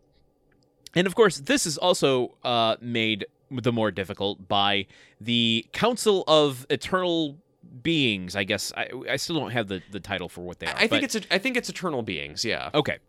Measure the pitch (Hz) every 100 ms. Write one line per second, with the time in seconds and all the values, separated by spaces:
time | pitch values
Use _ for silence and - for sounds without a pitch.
0 | _ _ _ _ _ _ _ _ - 165
1 | 185 208 214 - 139 277 175 147 180 185
2 | 147 131 120 - 127 120 113 110 120 117
3 | 110 107 - _ - 127 120 117 107 95
4 | 92 101 101 95 95 101 101 101 92 -
5 | - - 107 120 117 113 - - 220 247
6 | 220 190 - 156 147 127 135 147 - 185
7 | 180 165 151 147 _ _ - 127 160 165
8 | 127 101 90 98 101 101 - - - 131
9 | 123 135 - 160 104 120 101 95 82 101
10 | - 95 90 - 87 85 82 - 220 226
11 | 269 220 175 180 262 247 226 - 180 139
12 | 101 80 71 80 113 78 64 151 147 -